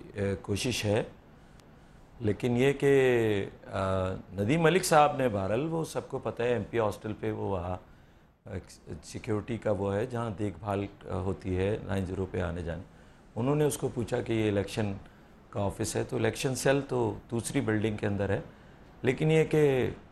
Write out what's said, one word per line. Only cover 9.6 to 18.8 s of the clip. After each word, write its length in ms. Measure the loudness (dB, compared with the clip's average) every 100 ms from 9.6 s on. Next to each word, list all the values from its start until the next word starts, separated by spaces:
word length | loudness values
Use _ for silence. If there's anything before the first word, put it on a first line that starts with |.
| 0
वो 180 | 0 0
है 200 | 0 -2
जहाँ 240 | -4 -4 -4
देखभाल, 500 | -4 -4 -4 -2 -4 -8 -8
अ, 40 |
होती 400 | -4 -4 -4 -4
है 340 | 0 0 -2 -2
नाइन 160 | -4
ज़ीरो 200 | -2 -4
पे 160 | -4 -2
आने 220 | -4 -4
जाने। 200 | -6 -8 -10 -20 -20 -20 -14 -4
उन्होंने 280 | 0 2
उसको 240 | 2 0 -4
पूछा 320 | -4 -4 -2
कि 140 | 0
ये 140 | 0 2
इलेक्शन 440 | 2 0 -2 -2 -4 -12 -20 -20 -20 -10
का 80 | -2
ऑफिस 360 | -2 -2 -2 -2
है, 80 |
तो 140 | -2 0
इलेक्शन 360 | 0 0 -2
सेल 260 | 0 2 2
तो 380 | 2 0 0 -2 -6
दूसरी 300 | -6 -2 -2
बिल्डिंग 380 | 0 0 0 0
के 80 | -2
अंदर 260 | 0 0
है। 280 | -2 -4 -18 -20 -20